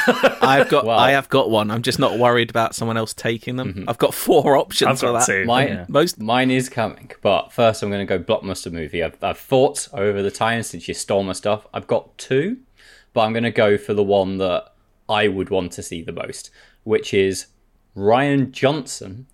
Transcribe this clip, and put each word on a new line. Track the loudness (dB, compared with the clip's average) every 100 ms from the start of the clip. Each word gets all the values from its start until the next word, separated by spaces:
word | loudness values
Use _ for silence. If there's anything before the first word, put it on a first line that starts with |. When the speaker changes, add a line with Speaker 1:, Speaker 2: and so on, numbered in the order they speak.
Speaker 1:
<laughs> | 2 2 2 2
Speaker 2:
I've | 4 4 4
got, | 2
Speaker 3:
Well | 2 4
Speaker 2:
I | 4
have | 2 2
got | 0 2
one. | 2 2
I'm | -2
just | -2 0
not | 0 2
worried | 2 4 0
about | 0 -2
someone | -2 -4 -4
else | -4
taking | -6 -6 -6 -6 -8
them. | -8
Speaker 3:
Mm-hmm. | -8 -6
Speaker 2:
I've | 0
got | 0
four | 0 2 4 6 4
options | 2 0 0
Speaker 1:
I've | 2
got | 0 0 0
Speaker 2:
for |
that. | 0
Speaker 1:
two. | 2
Speaker 3:
Mine, | 2 2
Speaker 1:
Yeah. | -2 -2
Speaker 2:
Most | 0 0 -2
Speaker 3:
mine | -2 0 2
is | 0 -2
coming, | -4 -6 -6 -18 -4
but | 0 0 -2
first | 2 2 2
I'm | -4
gonna | -4 -2
go | -4
Blockbuster | -2 -4 -2 -8 -8
Movie. | -8 -8 -4
I've, | -6 -4
I've | -6 -6
thought | 0 2 2 0 -10
over | -4 -2 0
the | -4
time | -2 -2 -2
since | -4 -10 -10
you |
stole | -10 -2 -2
my | -2
stuff. | -4 -4 -4 -6
I've | -12 -4
got | -4 -4 -16
two, | -4 -2 -2 -6 _ _ _ -20 _
but | -2
I'm | 0
gonna | 0 -2
go | 2 2 2
for | 0
the | -2
one | 2 2 0 -2
that | -2 -2 -6 _ _ _ -4
I | 0 0
would | 0 -2
want | -2 -2
to | -8
see | -12 -12
the | -10
most, | -10 -10 -12 -16 _ _ _
which | -2 -2 0
is | 0 0 -2 -10 _ _ _ _ -4
Rian | 2 4 4 0 0
Johnson | 0 0 0 -6 -12 -14 -16 -18